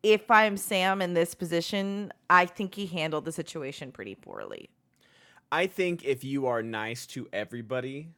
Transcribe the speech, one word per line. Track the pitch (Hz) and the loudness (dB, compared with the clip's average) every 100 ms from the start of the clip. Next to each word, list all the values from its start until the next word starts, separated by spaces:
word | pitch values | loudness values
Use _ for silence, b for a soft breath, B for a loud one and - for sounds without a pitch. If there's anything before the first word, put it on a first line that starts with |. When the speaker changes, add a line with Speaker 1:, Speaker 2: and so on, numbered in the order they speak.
Speaker 1:
if | 214 214 208 | 6 4 6
I'm | 220 214 196 | 6 6 2
Sam | - 190 185 190 | -2 2 2 2
in | 180 | 2
this | 175 170 | 2 2
position, | - 170 170 165 202 196 196 208 - _ | 0 -2 0 0 -4 -2 -4 -8 -14 _
I | 180 180 | 6 6
think | - 196 | -2 -8
he | 202 196 | -6 -8
handled | 170 156 151 | -4 -2 -2
the | 147 | -4
situation | 160 151 165 135 139 135 | -8 -8 -8 -10 -10 -14
pretty | - 101 | -14 -14
poorly. | 95 - 50 50 - - _ _ b b b b b _ | -14 -14 -12 -12 -12 -16 _ _ b b b b b _
Speaker 2:
I | 151 185 | 0 0
think | 185 180 175 | 0 -2 0
if | 139 131 | -2 -2
you | 131 139 131 | -2 -2 0
are | 117 | 0
nice | 113 110 110 120 - | -2 -4 -4 -6 -10
to | - 117 | -12 -6
everybody | 101 104 120 110 127 127 139 160 | -6 -6 -8 -6 -4 -4 -10 -14